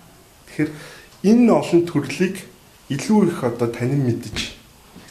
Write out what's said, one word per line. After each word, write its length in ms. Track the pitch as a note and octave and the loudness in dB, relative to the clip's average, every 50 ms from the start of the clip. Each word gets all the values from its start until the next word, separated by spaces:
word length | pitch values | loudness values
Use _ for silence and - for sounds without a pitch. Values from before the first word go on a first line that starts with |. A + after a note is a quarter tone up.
| - - - - _ _ _ _ _ - | -20 -20 -20 -20 _ _ _ _ _ -12
Тэгэхээр 200 | - - D3+ D3+ - - - - - - - - - - - | -8 -6 -6 -6 -6 -12 -18 -20 -20 -20 -20 -20 -12 -2 2
энэ 280 | F#3+ A#3 B3 A#3+ A3 E3+ | 4 4 6 6 4 4
олон 260 | D3 C#3+ - F3 E3+ E3+ - | 2 2 2 2 2 2 2
төрлийг 480 | - C#3+ C#3 - - - F3+ F#3+ G3 - - - - _ _ - - _ _ - | -2 -4 -4 -4 -4 -2 -2 -2 -4 -6 -14 -18 -20 _ _ -20 -20 _ _ -8
илүү 360 | C#3 C#3 - - G#3+ G#3+ G3 - | -8 -6 0 2 4 4 4 2
их 120 | - - C3+ | 0 -2 -4
одоо 240 | A#2 A#2 - A#2+ A2+ | -4 -2 -2 -2 -2
танин 320 | A#2 - B2 B2+ C#3 C#3+ C3+ | -2 -2 -2 -2 0 0 0
мэдж 460 | A#2+ A2 - - - - - - - - - - - - - - - - - - - | 0 -2 -2 -6 -8 -10 -10 -10 -10 -12 -18 -20 -20 -20 -20 -20 -20 -20 -20 -20 -12